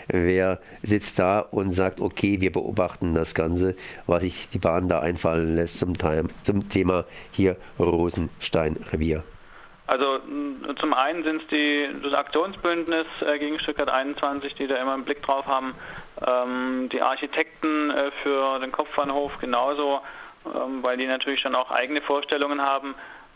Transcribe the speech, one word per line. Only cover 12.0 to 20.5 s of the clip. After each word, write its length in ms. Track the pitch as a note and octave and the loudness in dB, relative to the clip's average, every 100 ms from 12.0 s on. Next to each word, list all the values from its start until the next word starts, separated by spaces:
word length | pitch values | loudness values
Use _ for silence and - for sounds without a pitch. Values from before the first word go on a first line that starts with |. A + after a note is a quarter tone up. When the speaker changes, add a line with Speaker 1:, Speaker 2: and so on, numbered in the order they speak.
Speaker 2:
das 100 | C#3+ | -2
Aktionsbündnis, 960 | C#3+ C#3+ D3+ F#3 F#3+ F3 E3+ D#3+ E3 D#3+ - | -2 0 0 0 -2 -2 0 0 -2 -2 -4
äh, 180 | D3+ D3 | -2 0
gegen 180 | D3 D3+ | -2 -4
Stuttgart 320 | - D3 C#3 | -4 -2 0
einundzwanzig, 640 | C3 C#3 D3 C#3+ C#3 C#3 - | 0 0 -2 -2 -2 -6 -6
die 120 | C#3 | -2
da 80 | C3+ | 0
immer 180 | C3 | 0
einen 120 | C3+ C3 | -2 -2
Blick 180 | C#3+ | -4
drauf 220 | - C#3 C3+ | 0 -2 0
haben. 300 | C3+ C3 B2+ - - - - - | -2 -2 -8 -14 -14 -14 -4 2
Ähm, 640 | B2+ B2 B2+ B2+ C3 B2+ | 2 2 -2 -2 -2 -2
die 100 | B2+ | 0
Architekten, 880 | B2+ C3 C#3+ - D#3+ - D#3+ D3+ D3 | 0 0 -4 -2 -4 -2 0 0 0
äh, 200 | C#3 C#3 - | 0 -2 -2
für 380 | D3 C#3 C3+ C3+ | 0 2 2 0
den 140 | C3 | -4
Kopfbahnhof 580 | - D3+ - C#3 C#3 C#3+ - | -2 -2 0 0 0 -2 -4
genauso, 640 | B2+ A#2+ C3 C#3+ D3 C#3 - - - - | -2 0 2 0 0 -2 -4 -16 -18 -16
ähm, 380 | - | -8